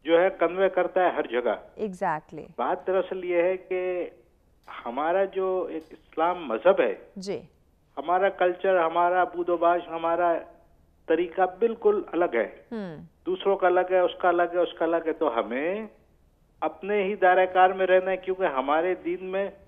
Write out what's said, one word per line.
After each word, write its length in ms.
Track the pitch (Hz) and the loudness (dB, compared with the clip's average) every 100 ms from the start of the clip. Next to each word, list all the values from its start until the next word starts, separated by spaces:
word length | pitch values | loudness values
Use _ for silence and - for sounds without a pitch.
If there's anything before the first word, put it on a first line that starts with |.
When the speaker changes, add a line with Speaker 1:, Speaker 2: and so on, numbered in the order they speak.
| 151 | 4
Speaker 1:
जो 120 | 165 | 2
है 120 | 185 | 2
कन्वे 380 | 190 170 180 190 | 0 -2 2 0
करता 340 | 185 175 185 | 0 -2 0
है 140 | 175 131 | 0 0
हर 100 | 135 | -4
जगह। 320 | 117 117 98 - - | -2 -2 -4 -8 -8
Speaker 2:
Exactly। 760 | 208 180 185 156 - 151 - - | -8 -4 -4 -4 -8 -18 -14 -6
Speaker 1:
बात 260 | 127 180 - | -4 -2 -2
दरअसल 380 | 190 185 190 | -2 -2 -6
ये 180 | 180 175 | -2 0
है 140 | 175 185 | 0 -2
कि 540 | - 185 180 180 - - _ _ _ _ - - | -6 -4 -4 -4 -8 -12 _ _ _ _ -20 -14
हमारा 400 | 120 123 156 185 | -8 -4 0 0
जो 440 | 196 185 190 185 - | 0 -2 -2 -2 -4
एक 200 | 160 156 | -8 -12
इस्लाम 540 | - _ - 165 180 147 | -20 _ -2 -2 -2 -4
मजहब 300 | 110 175 196 | 2 4 4
है, 280 | 120 92 - 202 | 2 -2 -12 -14
Speaker 2:
जी। 300 | 190 170 - _ _ _ _ - | -8 -10 -10 _ _ _ _ -10
Speaker 1:
हमारा 300 | 151 180 196 | -2 2 2
कल्चर, 480 | 190 180 175 196 185 | 2 0 2 2 2
हमारा 480 | 160 170 175 185 | 4 4 4 4
बूदोबाश, 580 | 180 175 175 170 170 175 170 | 0 -2 -2 4 4 4 -2
हमारा 460 | 165 165 170 170 165 - - _ _ _ _ - | -6 -2 0 2 0 -4 -20 _ _ _ _ 0
तरीका 380 | 160 180 190 180 | 0 0 0 -2
बिल्कुल 600 | - 233 220 208 202 - | 0 -2 2 2 2 -2
अलग 220 | - 175 117 | -2 0 0
है। 300 | - - - | -2 -6 -12
Speaker 2:
हम्म। 300 | 233 190 151 170 _ - | -10 -10 -12 -18 _ -6
Speaker 1:
दूसरों 300 | 185 196 190 | -2 0 2
का 100 | 185 | 2
अलग 260 | 180 180 | 2 2
है, 120 | 185 | 2
उसका 240 | 180 - 180 | 2 2 0
अलग 280 | 175 175 175 | 2 0 0
है, 60 | |
उसका 240 | 165 - 170 | -2 -2 -2
अलग 200 | 165 156 | 0 -2
है। 60 | |
तो 160 | 156 151 | -2 0
हमें 600 | 117 104 123 160 202 220 _ _ _ _ _ _ _ | 0 -4 -4 -4 -6 -10 _ _ _ _ _ _ _
अपने 400 | 156 156 190 208 | -8 -6 -4 -2
ही 120 | 190 | -2
दायरे 320 | 208 185 185 185 | 2 4 4 4
कार 260 | 185 185 | 4 4
में 140 | 190 185 | 4 4
रहना 240 | 185 190 | 4 2
है, 60 | 185 | -4
क्योंकि 280 | 185 185 | -4 -2
हमारे 500 | 180 135 135 156 180 | -2 -2 0 0 0
दीन 300 | 175 165 180 | -4 -6 -6
में 280 | 185 190 196 - | -6 -6 -6 -10